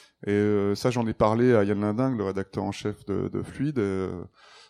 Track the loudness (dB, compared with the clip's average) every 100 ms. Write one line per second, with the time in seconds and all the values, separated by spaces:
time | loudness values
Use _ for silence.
0 | -20 _ -2 2 4 2 2 0 0 0
1 | -2 2 2 4 4 4 4 0 -2 -2
2 | -2 -2 -4 -4 -6 -4 -6 -4 -6 -8
3 | -6 -4 -4 -6 -8 -6 -4 -2 -2 -2
4 | -4 -8 -14 _ -20 -20 -20